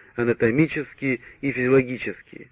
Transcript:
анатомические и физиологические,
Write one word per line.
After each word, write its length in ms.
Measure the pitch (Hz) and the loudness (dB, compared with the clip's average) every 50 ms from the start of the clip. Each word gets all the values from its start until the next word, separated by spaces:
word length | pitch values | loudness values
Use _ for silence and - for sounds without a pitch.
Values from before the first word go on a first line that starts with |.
| - - _ | -20 -12 _
анатомические 1040 | 120 120 120 113 - 120 113 117 147 160 143 - 156 131 - - - 135 135 123 - - - - _ | -2 0 0 2 2 2 2 4 2 2 0 0 -6 -8 -8 -10 -6 -4 -4 -4 -4 -6 -16 -16 _
и 100 | 139 139 | -6 -6
физиологические, 960 | 117 127 123 127 135 135 127 123 127 107 - 107 90 - - _ - - - - | -4 -2 2 4 4 4 4 2 -6 -8 -10 -10 -10 -12 -18 _ -20 -20 -20 -20